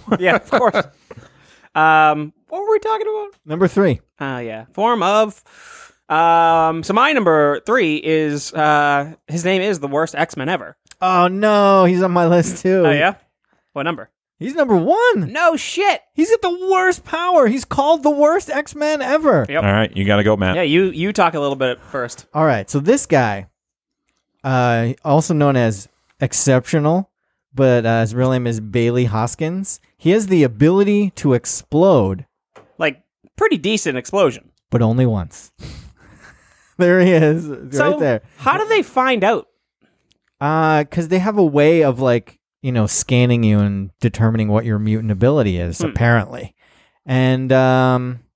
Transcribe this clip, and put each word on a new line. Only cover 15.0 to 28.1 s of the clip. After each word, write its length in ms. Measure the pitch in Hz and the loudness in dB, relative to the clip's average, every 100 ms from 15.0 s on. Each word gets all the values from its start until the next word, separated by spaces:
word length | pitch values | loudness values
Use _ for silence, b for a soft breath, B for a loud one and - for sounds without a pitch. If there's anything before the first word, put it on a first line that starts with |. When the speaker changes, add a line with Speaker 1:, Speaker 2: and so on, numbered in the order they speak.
| 494 392 156 | 2 0 -2
Speaker 2:
No 240 | 262 339 320 | -2 0 0
shit. 440 | - - 403 294 _ | -4 -2 -2 -2 _
Speaker 3:
He's 160 | - 349 | -2 0
got 100 | 453 | 0
the 260 | 381 349 370 | 0 -4 0
worst 320 | 381 370 349 | 2 2 -2
power. 440 | - 320 349 349 247 | -4 -6 0 2 2
He's 180 | 254 - | 0 -4
called 380 | - 285 320 | -2 0 2
the 60 | 285 | 0
worst 400 | 285 294 339 - | 2 2 2 -2
X-Men 520 | 285 294 294 302 302 | -6 -8 -6 -4 -4
ever. 440 | 254 294 311 185 120 | -2 -2 2 0 0
Speaker 2:
Yep. 140 | 143 | -2
Speaker 1:
All 80 | - | 0
right, 240 | 101 110 - | 0 -2 -2
you 100 | 98 | 0
gotta 180 | 104 | 0
go, 120 | 104 107 | 2 0
Matt. 180 | 95 92 | 0 -2
Speaker 2:
Yeah, 60 | |
you, 240 | 170 160 190 | 0 2 0
you 260 | 151 180 | -2 -4
talk 220 | 208 175 | 0 0
a 60 | 160 | 0
little 160 | 143 135 | -4 -4
bit 220 | 131 123 | -4 -6
first. 440 | - 139 120 - - | -10 -10 -10 -12 -10
Speaker 3:
All 120 | 147 156 | -2 0
right, 240 | 117 98 | 0 -4
so 100 | 143 | -4
this 260 | 147 269 - | 0 0 2
guy, 420 | 156 117 101 92 _ _ _ _ _ _ _ _ _ 135 | 0 0 -4 -10 _ _ _ _ _ _ _ _ _ -4
uh, 480 | 131 123 117 117 127 | 0 0 0 -2 -4
also 300 | 160 143 160 | 0 0 2
known 220 | 160 143 135 | 0 2 2
as 320 | 117 101 - _ _ - | 0 -2 -10 _ _ -8
Exceptional, 880 | - - - 127 - 160 147 175 190 _ _ _ _ | -4 -2 0 0 0 -2 0 -2 -4 _ _ _ _
but, 320 | 131 135 123 113 | 0 2 2 2
uh, 140 | 113 | 0
his 140 | 113 | -2